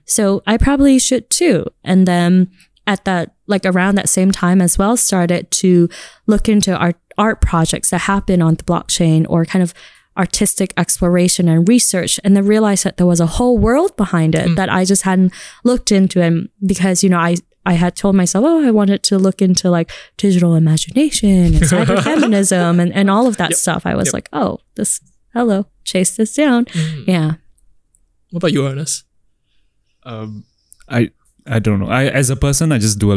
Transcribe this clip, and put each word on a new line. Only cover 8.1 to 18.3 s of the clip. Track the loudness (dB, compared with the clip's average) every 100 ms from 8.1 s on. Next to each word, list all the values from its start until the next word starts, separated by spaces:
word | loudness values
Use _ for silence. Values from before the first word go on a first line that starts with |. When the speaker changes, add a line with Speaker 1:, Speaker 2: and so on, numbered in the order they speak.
| -2 0 0
Speaker 1:
on | 2
the | 0
blockchain | -2 -4 -4 -2 2 2 2
or | 0
kind | 0 -2
of | -2 -6 -20 _ _ -6
artistic | -4 -2 -2 -2 -4 -4
exploration | -4 -2 0 2 2 2 2
and | 2 4
research, | 2 2 -2 -4 -2
and | 2 2
then | 2
realized | 2 2 0
that | -2 0
there | 2
was | 2
a | 0 0
whole | 0 2
world | 2 2 0 -2
behind | -2 0 0
it | 0 0
Speaker 2:
Mm. | -2
Speaker 1:
that | 0
I | 0
just | 0 0
hadn't | 0 2 0 -2 -16 -6
looked | -2 -2 2
into. | 2 2 2
And | 0 0 -6 -6 -4
because, | -2 -2 0
you | 0
know, | 0
I, | 0 -4 -8 _
I | -2
had | 0 0
told | -2 0 2
myself, | 2